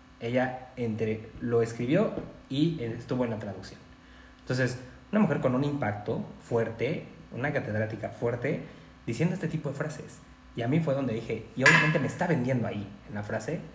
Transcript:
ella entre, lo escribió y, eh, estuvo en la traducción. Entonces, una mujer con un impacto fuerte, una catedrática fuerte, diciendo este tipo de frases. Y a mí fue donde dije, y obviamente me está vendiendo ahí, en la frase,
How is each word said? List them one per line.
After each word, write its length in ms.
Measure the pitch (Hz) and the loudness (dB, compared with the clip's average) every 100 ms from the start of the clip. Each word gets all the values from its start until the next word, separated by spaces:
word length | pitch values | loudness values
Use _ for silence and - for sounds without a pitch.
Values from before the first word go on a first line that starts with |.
| - - | -20 -8
ella 480 | 120 123 127 - - - | 0 2 2 -2 -10 -4
entre, 540 | 117 107 110 110 - - | -2 0 0 -2 -6 -6
lo 220 | 123 117 | 2 2
escribió 500 | 113 117 120 170 220 - - - - | 2 0 2 4 4 0 -8 -14 -6
y, 320 | 135 165 131 | 2 2 2
eh, 140 | 117 117 | -4 -6
estuvo 260 | - 127 | -4 0
en 60 | 120 | 0
la 80 | 110 | -2
traducción. 400 | 107 92 - - - - - - - - | -6 -8 -12 -16 -20 -20 -20 -20 -20 -16
Entonces, 360 | - 127 127 - - - - | -4 0 0 0 -10 -16 -2
una 80 | 208 | 2
mujer 180 | 170 151 | 4 4
con 160 | 131 123 | 2 2
un 80 | |
impacto 600 | 143 143 104 104 - 131 - - | 2 0 -2 -2 -2 -4 -4 -10
fuerte, 640 | - 117 110 - 120 - - - - | -2 0 0 0 -2 -2 -6 -16 -12
una 220 | 113 143 | -4 -2
catedrática 560 | 131 - 107 110 110 101 | -2 -2 -2 -2 -2 -6
fuerte, 540 | - 120 113 135 - - - - - - | -2 -2 0 -2 -4 -6 -16 -20 -14 -6
diciendo 280 | 120 170 185 | 0 0 0
este 120 | 165 | -2
tipo 220 | 156 143 | -2 -4
de 60 | 127 | -4
frases. 420 | 151 - - - - - - - | -4 -6 -12 -16 -20 -20 -14 -4
Y 60 | |
a 40 | 117 | 2
mí 140 | 160 | 2
fue 140 | 151 135 | 4 2
donde 180 | 127 | 0
dije, 320 | 110 - 110 - - | -2 -2 -6 -6 4
y 80 | |
obviamente 360 | 127 165 151 156 | 6 8 6 4
me 80 | 120 | 2
está 200 | - 175 | 0 2
vendiendo 400 | 139 123 123 104 | 2 2 0 0
ahí, 180 | 101 101 - - | -4 -8 -12 -10
en 80 | 104 | -8
la 80 | |
frase, 380 | 101 110 - 165 - | -4 -4 -4 -6 -8